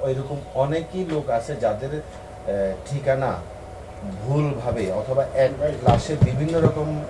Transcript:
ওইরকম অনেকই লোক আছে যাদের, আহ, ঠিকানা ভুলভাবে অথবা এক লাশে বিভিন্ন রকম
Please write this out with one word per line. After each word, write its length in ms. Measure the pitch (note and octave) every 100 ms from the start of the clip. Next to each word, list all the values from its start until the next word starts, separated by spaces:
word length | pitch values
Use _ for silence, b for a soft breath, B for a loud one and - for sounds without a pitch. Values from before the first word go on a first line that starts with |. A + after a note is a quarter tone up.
ওইরকম 360 | C3+ C3 C3 C#3+ -
অনেকই 500 | C3 C#3+ D#3+ E3 F#3
লোক 260 | F3 D3+ C#3+
আছে 260 | A#2 - C#3
যাদের, 320 | A2 G#2 C3+
আহ, 840 | D3+ - - - - - G2+ G2 F#2 -
ঠিকানা 420 | C#3 C3+ C3+ B2+ E2+ - - - - - - G2+ F#2+
ভুলভাবে 680 | A#2 D3 D3 A#2 B2 A#2 F#2+
অথবা 320 | - - C3 C3
এক 160 | C3 C3 C#3
লাশে 540 | D3 D3 B2+ A#2+ - D3+
বিভিন্ন 380 | - C3 D#3 E3
রকম 440 | D#3+ D3+ D3+ D3+